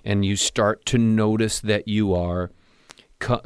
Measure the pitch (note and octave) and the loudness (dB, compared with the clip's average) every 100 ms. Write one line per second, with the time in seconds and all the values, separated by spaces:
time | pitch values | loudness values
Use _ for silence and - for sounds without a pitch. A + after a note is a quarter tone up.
0 | G#2+ G2+ G2 G2 - - G#2 G#2+ - B2 | -4 0 0 0 -2 0 0 0 0 2
1 | A2+ A2 G#2+ A2 A2 - G#2+ G#2 - G#2 | 4 2 2 2 0 -2 -2 -2 0 0
2 | G2+ F2+ F2 F2+ F2+ - _ _ - - | 2 0 0 -2 -6 -10 _ _ -20 -20
3 | _ - - A#2+ | _ -8 -4 -4